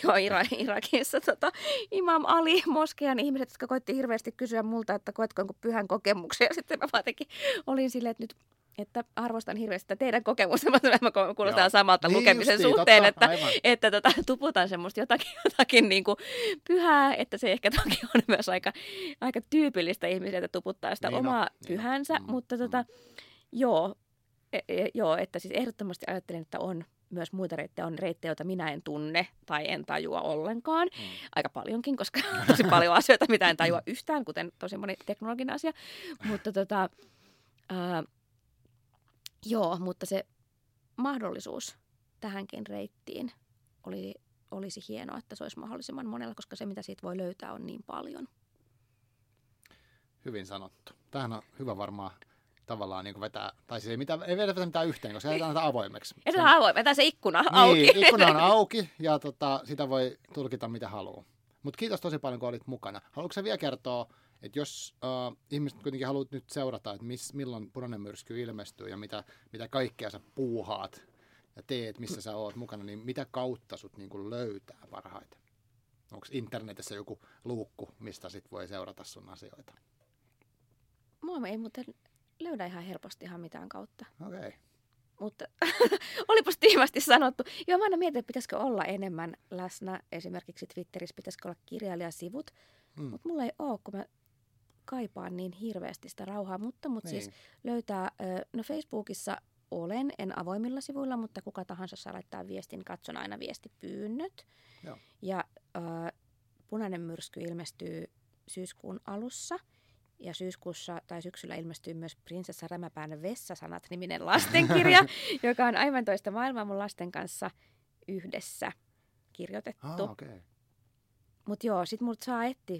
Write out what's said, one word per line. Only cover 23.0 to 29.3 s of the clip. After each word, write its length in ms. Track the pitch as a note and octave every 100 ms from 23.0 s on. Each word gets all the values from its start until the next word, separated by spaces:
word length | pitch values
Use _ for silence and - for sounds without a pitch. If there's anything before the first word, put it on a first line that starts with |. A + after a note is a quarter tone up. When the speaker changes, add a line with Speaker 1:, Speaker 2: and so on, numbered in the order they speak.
| - - - _ _
Speaker 1:
joo, 440 | A#3 B3+ E3 F#3 - _ _ _ _ _
e-, 60 | - -
e-, 220 | F3+ F3+
joo, 240 | A#3 F3+ E3
että 220 | F#3 F3
siis 140 | F#3 -
ehdottomasti 480 | B3 - G3+ F3 -
ajattelen, 320 | F#3 - E3+
että 180 | D#3+ -
on 260 | F#3 E3+ E3+ _ _
myös 240 | F3 E3
muita 220 | F#3+ F3+ D#3+
reittejä, 300 | D3+ - E3+
on 140 | D#3
reittejä, 300 | F#3 E3+ E3
joita 140 | D#3
minä 280 | E3 F#3 D#3+
en 100 | C#3
tunne 460 | - D3 D3+ E3 F#3